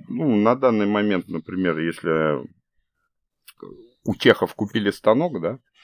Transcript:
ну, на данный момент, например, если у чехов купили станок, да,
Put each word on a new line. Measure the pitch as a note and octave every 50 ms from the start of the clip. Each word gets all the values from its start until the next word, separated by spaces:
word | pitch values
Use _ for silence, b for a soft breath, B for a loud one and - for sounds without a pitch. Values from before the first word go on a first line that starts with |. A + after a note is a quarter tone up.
| -
ну, | - - - E3 C#3+ A2+
на | G#2 G#2 A2+ B2
данный | C3+ C3+ B2+ A2+ G#2+ G2+
момент, | G2+ G#2 G#2 G#2 G#2 G2 F2+ - -
например, | F2 D#2+ - - F2+ F#2 F#2 F2 D#2+ D#2+
если | D#2+ E2 E2 - - E2+ D#2+ D#2+ D#2+ D#2 D2 B1+ B1 - _ _ _ _ _ _ _ _ _ _ _ _ _ _ _ _ _ _ _ - - - - - - - A2+ A#2+ _ _ -
у | - G2
чехов | - - B2+ G#2 - - - -
купили | - G#2+ G2+ - A2 G2+ G2+
станок, | F#2+ - - A2 A2+ C3+ E3 F3 C#3 F#2
да, | D#2+ F2 B2 C3+ _ _ b b